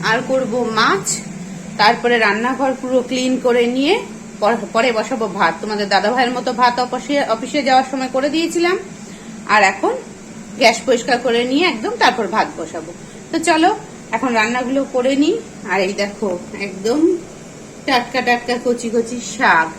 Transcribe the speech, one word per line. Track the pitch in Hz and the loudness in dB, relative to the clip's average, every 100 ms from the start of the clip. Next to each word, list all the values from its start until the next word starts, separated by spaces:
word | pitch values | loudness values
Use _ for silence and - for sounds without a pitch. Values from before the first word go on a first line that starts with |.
| 185 | 2
আর | 233 240 | 0 2
করব | 262 233 247 226 214 | 0 2 0 0 2
মাছ, | 254 381 - - - - - - - - | 2 2 0 -4 -6 -12 -12 -12 -12 4
তারপরে | 202 233 240 240 214 | 4 4 2 4 4
রান্নাঘর | 208 240 254 269 254 | 2 0 0 0 0
পুরো | 254 254 240 | 0 0 0
ক্লিন | 254 254 254 254 | -2 0 2 2
করে | 240 240 254 | 4 2 2
নিয়ে | 285 440 - - - - | 2 2 0 -14 -16 0
পর-, | 208 233 196 | 0 0 0
পরে | 226 247 220 | 0 2 0
বসাবো | 220 247 220 180 | -2 -2 -2 0
ভাত। | 165 - | 0 0
তোমাদের | 208 208 196 | -4 -4 2
দাদাভাইয়ের | 196 208 254 247 247 | 2 2 2 0 0
মতো | 254 233 | -2 2
ভাত | 247 247 | 2 2
অফিসে, | 240 254 - 285 269 | -2 -4 -2 -2 0
অফিসে | 226 247 302 262 | -2 -2 -2 4
যাওয়ার | 262 262 | 4 2
সময় | 269 262 262 | -4 -2 0
করে | 285 | 0
দিয়েছিলাম। | 311 330 339 349 381 - - - - - - - | 0 0 0 0 0 -6 -16 -16 -16 -16 -14 2
আর | 214 196 | 4 4
এখন | 196 370 494 - - - - - - | 2 -2 -2 -8 -16 -18 -18 -16 4
গ্যাস | 233 233 - | 4 4 0
পরিষ্কার | 240 262 240 254 | 0 2 0 2
করে | 233 247 | 0 2
নিয়ে | 269 349 | 2 0
একদম | 226 302 480 | 0 -6 2
তারপর | 311 233 196 | 2 2 -2
ভাত | 214 - - | -2 -2 -4
বসাবো। | 160 170 156 - - - - | -10 -10 -12 -16 -18 -18 -6
তো | 330 - | -2 2
চলো | 320 349 440 - - - 220 | 6 4 2 -6 -16 -6 -2
এখন | 262 233 | 0 2
রান্নাগুলো | 220 247 247 269 269 | 2 0 0 0 0
করে | 262 254 277 | 0 2 4
নিই। | 311 453 - - 214 | 2 2 -4 -12 -4
আর | 185 190 | 0 0
এই | 202 | 0
দেখো | 202 - 202 175 - 196 196 | -4 -2 -4 -4 -8 -8 -8
একদম | 185 208 285 330 349 - - - - - - - | -4 0 4 4 2 -6 -18 -18 -18 -18 -10 0
টাটকা | 254 240 262 240 | 0 0 -2 2
টাটকা | 240 - 240 | 0 0 -2
কচি | 247 240 233 | 0 -2 0
কচি | 233 226 247 208 | -2 -2 -6 -8
শাক। | 220 240 170 160 | 0 4 4 2